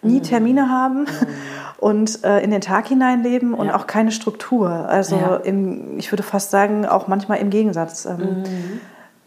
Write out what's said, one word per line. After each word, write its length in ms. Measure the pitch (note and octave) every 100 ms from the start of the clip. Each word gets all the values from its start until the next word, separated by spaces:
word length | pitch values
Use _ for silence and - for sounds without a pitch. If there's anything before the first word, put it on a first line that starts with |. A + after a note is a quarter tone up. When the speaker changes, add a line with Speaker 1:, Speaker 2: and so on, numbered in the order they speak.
Speaker 1:
nie 160 | A3 B3+
Speaker 2:
Mhm. 40 |
Speaker 1:
Termine 460 | - A#3+ A3+ C4 C4+
haben 300 | B3+ C4 C4
Speaker 2:
Mhm. 60 | C#4+
Speaker 1:
<laughs> 720 | - - - - - - -
und, 440 | G#3 G#3+ A3 A3
äh, 180 | F#3 G3+
in 100 | G3+
den 100 | G#3
Tag 260 | F#3+ F#3+ -
hineinleben 680 | C4 B3+ B3 A#3+ B3 B3 A#3
und 120 | G3+
Speaker 2:
Ja. 80 | A3
Speaker 1:
auch 120 | -
keine 240 | G#3+ A3
Struktur. 580 | A3 - - - B3+ F#3+
Also 460 | E3+ - F#3+ F3+ G3
Speaker 2:
Ja. 220 | F#3 F3+
Speaker 1:
im, 600 | - G3 F#3+ F3+ - -
ich 140 | -
würde 120 | G3+
fast 280 | G3 G3+ -
sagen, 340 | G3 G3+ G#3+ G#3
auch 220 | F#3+ F#3+
manchmal 320 | F#3+ G3+ G#3
im 100 | G#3
Gegensatz. 560 | G3+ G#3+ E3 E3 - -
Ähm, 120 | F3
Speaker 2:
Mhm. 260 | F#3+ F#3 F#3+ F#3 F3+ A3 - - - _